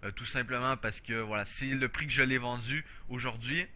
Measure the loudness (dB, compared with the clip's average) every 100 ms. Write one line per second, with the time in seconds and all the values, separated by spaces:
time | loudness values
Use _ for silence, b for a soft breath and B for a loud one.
0 | -6 -4 -2 -2 0 2 2 2 0 -4
1 | -4 -2 0 -2 0 -2 0 2 2 0
2 | 2 6 6 4 0 -4 -2 -4 -4 B
3 | -6 -2 -2 -2 -2 -2 -2